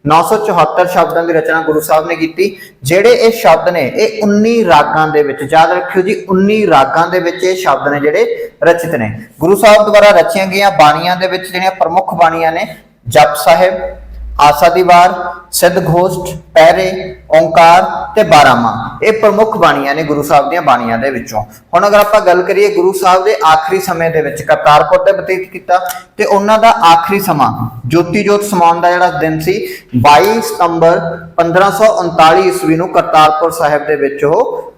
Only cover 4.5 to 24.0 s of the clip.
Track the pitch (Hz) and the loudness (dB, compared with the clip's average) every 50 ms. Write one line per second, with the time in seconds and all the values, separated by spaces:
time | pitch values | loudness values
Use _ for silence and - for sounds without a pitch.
4.5 | 233 233 214 175 160 147 147 143 143 156 156 156 151 151 147 139 135 - 143 131 | 0 0 2 2 2 2 2 2 0 -2 -2 0 0 0 -2 -2 -4 -8 -6 -2
5.5 | 160 160 165 170 180 175 - - - 190 180 190 220 - - - 190 185 196 202 | 2 2 2 2 0 -4 -4 -4 -4 -2 -2 -2 -4 -6 -4 -2 0 0 2 0
6.5 | 214 220 208 180 160 135 170 - 147 160 170 180 180 185 170 170 170 - 185 185 | 0 0 0 2 2 2 2 2 0 -2 -2 0 -2 -2 -2 -4 -6 -2 -4 -2
7.5 | 185 185 185 165 139 131 131 139 143 143 139 151 151 196 240 233 - - - - | -2 -2 -2 -2 -2 -2 -2 -4 -4 -2 -2 -2 0 0 -2 -2 -4 -8 -10 -14
8.5 | _ _ - 165 170 170 170 160 156 127 113 107 110 110 - _ _ - 151 175 | _ _ 0 0 0 0 -2 -6 -4 -6 -6 -6 -8 -12 -16 _ _ -4 0 0
9.5 | 202 196 226 214 208 208 208 208 208 208 202 208 196 170 160 - - 196 190 190 | 2 4 4 4 6 4 4 4 4 4 6 6 4 4 2 0 -2 -2 -4 -2
10.5 | 185 196 202 196 - - 151 151 151 160 170 175 180 175 185 185 180 180 185 - | -2 0 0 0 4 4 4 4 4 0 -2 -4 -2 -2 -2 -4 -4 -6 -8 -8
11.5 | 180 180 185 190 190 - 170 165 165 185 185 - 185 165 170 165 165 165 165 160 | -6 -4 -4 -4 -2 -2 -4 -2 -2 -2 -2 -2 0 2 2 2 2 0 -2 -2
12.5 | 160 170 202 160 160 - _ _ _ _ _ 117 - 151 151 151 - - - 185 | -2 -4 -8 -8 -10 -20 _ _ _ _ _ 0 2 4 4 4 2 -2 2 2
13.5 | 170 170 185 185 - - - - - - - - - - - - - - 143 147 | 2 4 2 0 -2 -4 -8 -10 -12 -14 -20 -20 -16 -16 -14 -10 -2 2 2 2
14.5 | 147 - 180 170 170 180 180 175 175 175 175 185 - - - - - - - _ | 4 4 2 2 2 2 2 4 4 4 4 4 0 -4 -10 -12 -12 -14 -18 _
15.5 | - - - 180 175 185 165 156 156 175 180 180 - 180 - - 156 160 - - | -4 0 0 0 0 0 -2 0 0 0 0 0 -2 -6 -10 -10 -14 -14 -16 0
16.5 | - 165 160 165 180 185 185 185 190 185 185 - - - _ - 151 160 165 160 | 2 4 4 4 4 2 -2 -4 -6 -8 -10 -12 -16 -18 _ 0 0 2 2 2
17.5 | 160 170 165 165 175 185 - - - - - - - 214 208 160 156 147 143 135 | 4 4 6 6 6 4 2 0 -6 -8 -10 -4 -2 -2 0 4 4 4 6 4
18.5 | 123 117 117 113 104 113 110 - - - - 214 220 220 - 208 202 202 220 214 | 2 2 0 -4 -4 -6 -10 -12 -10 -4 -2 -2 0 2 0 0 2 2 0 -2
19.5 | - 175 170 156 139 139 139 139 139 151 160 147 147 147 143 - 160 143 139 143 | 0 0 2 2 2 0 -4 -4 -4 -4 -4 -4 -4 -4 -2 0 2 2 2 0
20.5 | 160 175 156 143 127 120 120 117 113 117 123 139 131 117 - - 113 104 - - | -4 -2 0 0 0 0 0 -4 -4 -4 -4 -4 -6 -6 -10 -8 -8 -8 -8 -8
21.5 | - - _ _ - 175 202 202 202 208 202 202 214 214 180 180 175 180 180 185 | -16 -20 _ _ -2 0 0 2 2 2 2 2 0 0 2 2 0 0 0 -2
22.5 | 196 190 208 202 202 175 175 185 190 185 202 185 180 190 202 208 220 - - 160 | 0 0 0 0 0 0 -2 -2 -2 0 0 2 2 2 2 0 -2 0 2 2
23.5 | 156 156 - - 190 190 185 190 175 165 | 2 2 0 -2 -4 -4 -4 -4 -4 -4